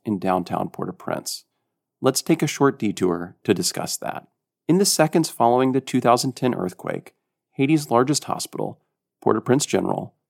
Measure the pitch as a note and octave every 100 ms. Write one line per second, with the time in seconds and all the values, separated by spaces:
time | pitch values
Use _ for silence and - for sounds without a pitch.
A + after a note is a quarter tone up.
0 | - G2+ F#2 F#2 F2 - - - F#2+ -
1 | - - - - - _ _ _ _ _
2 | B2+ C3+ - E3 D3+ - C#3 C3 G#2+ F2
3 | F2+ E2+ F2 - - F#2+ F2+ - - -
4 | - - - _ _ _ - F3 G3 -
5 | D#3 F3+ D#3 - A#2 B2 C3 C3 C3 B2+
6 | B2 B2 C3+ A#2+ B2+ F2+ F2+ - - -
7 | - _ _ _ _ - C3+ D#3 D3+ A#2
8 | C3 C#3+ - - - - G2+ - _ _
9 | _ _ - A2 - B2+ - - F#2 F#2+
10 | - _ _